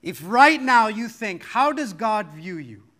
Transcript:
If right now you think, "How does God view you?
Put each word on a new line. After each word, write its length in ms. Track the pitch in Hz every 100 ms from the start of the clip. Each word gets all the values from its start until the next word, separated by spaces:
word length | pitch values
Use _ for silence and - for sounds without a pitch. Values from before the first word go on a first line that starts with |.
If 180 | - 143
right 380 | 160 240 285 311
now 260 | 262 247 220
you 200 | 214 233
think, 360 | - 214 175
"How 280 | - 233 285
does 200 | 302 269
God 340 | 170 220 214 180
view 300 | 156 170 170
you? 260 | 131 101 _